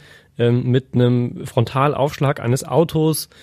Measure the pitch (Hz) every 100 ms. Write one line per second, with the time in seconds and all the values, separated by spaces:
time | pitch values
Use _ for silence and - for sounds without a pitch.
0 | - - _ - 120 123 123 127 - 123
1 | 123 123 120 - 139 - 113 135 147 -
2 | 143 - 139 143 117 131 - 135 165 156
3 | 156 147 - -